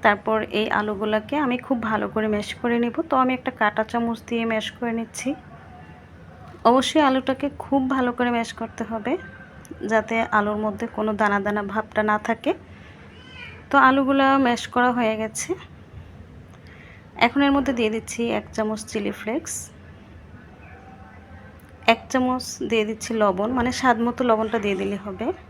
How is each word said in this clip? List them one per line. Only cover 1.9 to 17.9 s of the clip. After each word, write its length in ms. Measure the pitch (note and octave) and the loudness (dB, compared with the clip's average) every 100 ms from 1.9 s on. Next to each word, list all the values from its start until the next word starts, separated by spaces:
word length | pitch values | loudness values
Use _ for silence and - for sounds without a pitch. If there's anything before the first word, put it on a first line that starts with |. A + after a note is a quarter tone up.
| G#3+ G#3 | -2 -2
করে 140 | A3 G#3+ | -2 0
ম্যাশ 160 | G#3 G#3 - | -2 -4 -6
করে 160 | A#3+ A#3+ | -2 0
নিব। 120 | A#3+ A#3 E4 | 0 -2 0
তো 40 | C4 | 2
আমি 80 | B3+ B3+ | 2 0
একটা 140 | C4 B3+ | -4 0
কাঁটা 240 | G#3 G#3 G#3+ | 0 2 -2
চামচ 280 | A#3 A#3 A3+ - | -2 -2 -4 -4
দিয়ে 140 | A#3 A3+ | -4 -2
ম্যাশ 160 | A3 G#3 - | -2 -4 -6
করে 140 | A#3+ A3+ | -4 -4
নিচ্ছি। 300 | A3+ - B3+ D4+ - - - - - - - - - - - - A3+ | -6 -6 -6 -6 -10 -20 -20 -20 -20 -20 -20 -20 -20 -20 -20 2 4
অবশ্যই 340 | B3+ C4 D#4 D4 | 6 4 4 4
আলুটাকে 380 | C4 C4 C4 C#4+ - | 4 0 -2 -4 -6
খুব 180 | - C#4 C4 C4 | 0 0 2 0
ভালো 160 | B3 A#3+ | 0 0
করে 120 | B3 A#3+ | 0 0
ম্যাশ 140 | A3+ - | -4 -6
করতে 240 | A3+ - G#3+ | -10 -8 -8
হবে, 220 | A3+ G#3+ E4+ - - - - - - G#3 | -6 -4 -6 -6 -18 -20 -20 -18 -10 0
যাতে 240 | A3 A3 A3+ A3+ G#3+ | 0 2 -2 0 0
আলুর 220 | G#3 G#3+ G#3+ | 0 -2 -4
মধ্যে 200 | G3+ A#3 - | -4 -8 -4
কোনো 160 | G#3+ G#3+ | -4 2
দানা 200 | G#3 G3+ G3 | 2 2 0
দানা 180 | G#3 G3+ | -2 -2
ভাবটা 280 | G#3 A3 - G#3+ | -4 -2 0 2
না 60 | G#3+ G#3+ | 0 0
থাকে। 240 | A3+ - F#4+ - - - - - - - - - - - | -2 -2 -4 -6 -20 -20 -20 -20 -20 -20 -18 -16 -18 2
তো 60 | C#4 C4 | 6 8
আলুগুলা 400 | C4+ C4+ C#4 C4+ C#4 B3+ | 6 4 6 6 6 4
ম্যাশ 160 | A#3 - | 2 0
করা 160 | B3+ B3 B3 | 2 4 4
হয়ে 180 | A3+ A3 | 0 0
গেছে। 280 | A3 - - F#4+ - - - - - - - - - - - - - - - - A#3+ | -4 -6 -6 -6 -8 -20 -20 -18 -18 -20 -20 -20 -20 -20 -20 -20 -20 -20 -18 2 2
এখন 140 | C#4 C#4 | 4 4
এর 60 | C#4 | 4
মধ্যে 180 | C#4 B3 | 2 0
দিয়ে 120 | A3 | 0